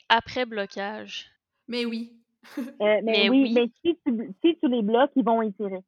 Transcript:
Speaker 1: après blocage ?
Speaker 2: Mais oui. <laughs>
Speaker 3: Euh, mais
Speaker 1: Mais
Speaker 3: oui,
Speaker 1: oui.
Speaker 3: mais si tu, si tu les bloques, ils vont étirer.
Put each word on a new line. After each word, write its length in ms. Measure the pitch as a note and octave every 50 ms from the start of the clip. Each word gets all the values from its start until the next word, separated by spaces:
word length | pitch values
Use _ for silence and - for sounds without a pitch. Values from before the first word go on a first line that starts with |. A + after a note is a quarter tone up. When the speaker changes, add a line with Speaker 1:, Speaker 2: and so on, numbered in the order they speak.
| _ -
Speaker 1:
après 360 | A3+ A3+ - - - C4 B3+
blocage ? 840 | A3+ A3+ G3+ G3 - - G3+ G3 G#3 G#3+ G#3+ G#3 G3 - - - - _ _ _ _ _ _ _
Speaker 2:
Mais 180 | - A#3 A#3+ A#3+
oui. 280 | A#3 A3+ A3+ A#3 A#3 - _ _ _ _ _ -
<laughs> 140 | - -
Speaker 3:
Euh, 140 | D4 A#3 C#4 - -
mais 220 | G#3 G#3+ G#3+ G3+ G#3+
Speaker 1:
Mais 260 | A3+ A3 G3+ G3+ G#3
Speaker 3:
oui, 140 | C4 C#4 C4+
Speaker 1:
oui. 100 | A3+ A#3
Speaker 3:
mais 180 | A#3+ A#3+ A#3 - _ -
si 140 | E4+ D#4+ - -
tu, 280 | D4 A3+ G#3+ G#3 - - _ -
si 140 | E4+ E4 -
tu 80 | E4 B3
les 140 | B3 A#3 G3+
bloques, 260 | G#3 A#3 A#3+ C#4+ D4 -
ils 100 | C4+ G3
vont 160 | A#3 A3+ A3+
étirer. 380 | A3 G#3+ G3 - G#3 F#3+ F#3+ F#3 F#3